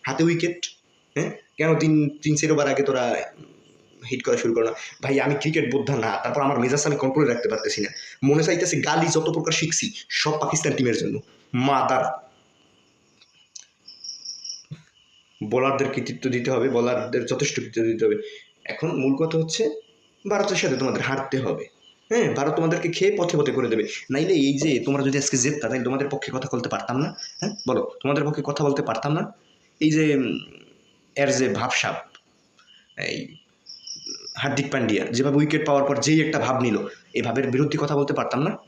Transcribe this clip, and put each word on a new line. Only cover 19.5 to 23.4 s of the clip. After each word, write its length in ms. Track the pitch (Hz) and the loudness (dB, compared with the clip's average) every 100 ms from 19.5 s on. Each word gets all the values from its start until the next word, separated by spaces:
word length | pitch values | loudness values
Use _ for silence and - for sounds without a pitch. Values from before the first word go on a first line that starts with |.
| - 226 - - _ _ _ 196 | 0 -2 -2 -14 _ _ _ -2
ভারতের 260 | 202 202 185 | 0 2 0
সাথে 200 | 175 127 | 0 0
তোমাদের 260 | 131 107 | 0 0
হারতে 360 | 127 135 - 135 | -2 -2 -2 -2
হবে, 260 | 110 82 - _ - _ _ | -2 -4 -8 _ -20 _ _
হ্যাঁ, 240 | 240 180 | 0 2
ভারত 180 | - 143 160 | 2 0 2
তোমাদেরকে 320 | 165 170 170 | 0 0 -2
খেয়ে 240 | - 190 202 | 2 2 2
পথে 200 | 175 | 0
পথে 160 | 151 | 2